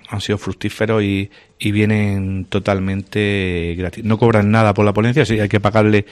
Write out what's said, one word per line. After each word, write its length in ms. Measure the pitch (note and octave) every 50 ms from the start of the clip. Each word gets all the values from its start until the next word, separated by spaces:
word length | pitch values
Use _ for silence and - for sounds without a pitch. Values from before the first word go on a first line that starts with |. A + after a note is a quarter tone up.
| - -
han 100 | - G2+
sido 180 | - - G#2
fructíferos 640 | G2 - G2 F#2 - - G#2 - - A2 G#2+ A2+ A2
y, 300 | G#2 G2 G2 F#2+ G2+ - _ - _ _ _ -
y 120 | - G#2
vienen 720 | G2+ G#2 G#2+ G#2+ G#2+ G#2+ G#2 G2+ G2 G2 F#2+ F#2+ G2 F#2+ F#2 -
totalmente 1300 | - G2+ F#2 G#2 G2 F#2+ F#2+ F#2+ F#2+ G2 - - - G#2+ G#2 G2+ G2+ G2 F#2+ F#2 F2 F2 E2+ E2+ E2+
gratis. 260 | F2 F2+ F2 - - -
No 140 | G#2+ A2+
cobran 340 | A2 B2 A#2 A2+ G#2+ G2+ G#2
nada 220 | A2 A2+ A2 G#2 G2
por 100 | A2 G#2
la 80 | G#2
ponencia, 320 | G2 G#2+ A2 A#2+ A#2+ D#3 -
sí, 160 | - A2+ G#2+
hay 80 | G#2+
que 140 | G2 A2 G#2
pagarle 440 | G2+ G#2 G#2+ A2 G#2+ G#2+ G#2+ G2+ G2 -